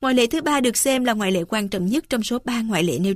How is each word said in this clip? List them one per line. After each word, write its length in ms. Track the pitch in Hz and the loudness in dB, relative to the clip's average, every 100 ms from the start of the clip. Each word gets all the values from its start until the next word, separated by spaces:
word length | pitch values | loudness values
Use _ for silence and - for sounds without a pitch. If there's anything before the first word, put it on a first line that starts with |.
Ngoại 120 | 269 | 0
lệ 140 | 254 240 | 2 2
thứ 140 | 320 | 0
ba 180 | 302 285 | 0 2
được 180 | 247 - | 2 0
xem 260 | 269 262 | 0 0
là 100 | 247 | 0
ngoại 180 | 214 196 | 0 0
lệ 120 | 185 | 0
quan 260 | 170 220 202 | 0 -4 -4
trọng 160 | 196 180 | -2 0
nhất 200 | 269 - | -2 -2
trong 140 | 247 | -4
số 160 | 214 240 | -2 -4
ba 220 | 247 240 | -2 -4
ngoại 220 | 220 185 | -2 0
lệ 160 | 170 131 | 0 0
nêu 140 | 190 | 0